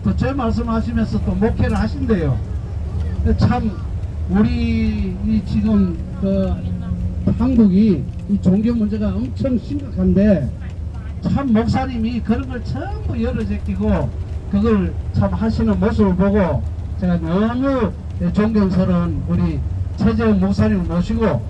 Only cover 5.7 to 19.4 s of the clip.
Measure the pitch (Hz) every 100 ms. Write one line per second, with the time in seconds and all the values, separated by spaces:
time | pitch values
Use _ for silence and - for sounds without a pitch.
5.7 | 208 185 165 - - 190 196 185 - -
6.7 | - - - - - - - 240 247 208
7.7 | 185 220 165 131 - - 196 185 190 220
8.7 | 240 208 208 208 190 247 - 269 247 -
9.7 | 285 - - 185 180 208 175 131 - -
10.7 | - - - - - - 262 277 214 233
11.7 | 262 262 240 220 240 - 240 269 247 -
12.7 | 254 359 - - 233 233 240 208 202 -
13.7 | 190 208 185 135 - - - - 202 220
14.7 | 214 175 - - - 196 180 220 214 226
15.7 | 190 196 226 202 175 196 208 175 139 -
16.7 | - - - 180 175 165 180 220 247 269
17.7 | 269 202 - - - 175 175 214 220 190
18.7 | 180 185 175 175 139 - 175